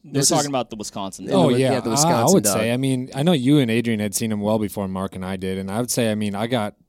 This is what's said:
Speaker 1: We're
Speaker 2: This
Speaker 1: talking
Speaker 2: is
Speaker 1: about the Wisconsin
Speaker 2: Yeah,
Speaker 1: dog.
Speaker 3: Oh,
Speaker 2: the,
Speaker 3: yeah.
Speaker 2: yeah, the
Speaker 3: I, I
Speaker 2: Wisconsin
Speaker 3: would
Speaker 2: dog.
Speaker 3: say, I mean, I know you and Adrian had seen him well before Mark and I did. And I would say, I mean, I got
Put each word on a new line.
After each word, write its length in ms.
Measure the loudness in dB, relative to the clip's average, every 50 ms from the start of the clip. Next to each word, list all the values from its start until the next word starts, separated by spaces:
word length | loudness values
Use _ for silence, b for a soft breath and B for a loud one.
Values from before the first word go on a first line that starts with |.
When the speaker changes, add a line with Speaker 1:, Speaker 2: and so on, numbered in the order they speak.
| _
Speaker 1:
We're 80 | -4 -2
Speaker 2:
This 160 | 0 2 2
Speaker 1:
talking 120 | 2 2
Speaker 2:
is 60 | 0 0
Speaker 1:
about 220 | -2 -2 -2 -4
the 60 | -6
Wisconsin 500 | -10 -10 -10 -8 -8 -8 -8 -8 -10 -8
Speaker 2:
Yeah, 60 | 0
Speaker 1:
dog. 140 | 2 4 4
Speaker 3:
Oh, 80 | 4 4
Speaker 2:
the, 60 | 4
Speaker 3:
yeah. 120 | 2 2 2
Speaker 2:
yeah, 60 | 0
the 100 | 0 -2
Speaker 3:
I, 40 | 0
I 20 |
Speaker 2:
Wisconsin 380 | 2 2 2 4 4 4 4 4
Speaker 3:
would 80 | 4 4
Speaker 2:
dog. 140 | 2 0 0
Speaker 3:
say, 140 | 0 0
I 60 | 0 0
mean, 320 | 0 0 0 -2 -4 -6 -4
I 80 | -2 0
know 80 | 2
you 260 | 2 2 4 4 4 4
and 140 | 4 4
Adrian 280 | 2 0 0 0 0 0
had 140 | -2 -2 -2
seen 180 | -2 -2 -2
him 100 | -2 -2
well 180 | 0 0 0 0
before 280 | 0 -2 -4 -4 -6 -4
Mark 280 | -4 -4 -6 -6 -8
and 100 | -8 -8
I 120 | -8 -8 -6
did. 200 | -4 -6 -6 -6
And 140 | -6 -6
I 80 | -4 -4
would 100 | -4 -4
say, 220 | -2 -2 0 0
I 40 | 0
mean, 200 | -2 -2 -4 -4
I 100 | -4 -4
got 300 | -2 -2 -2 -2 -4 -8 _ _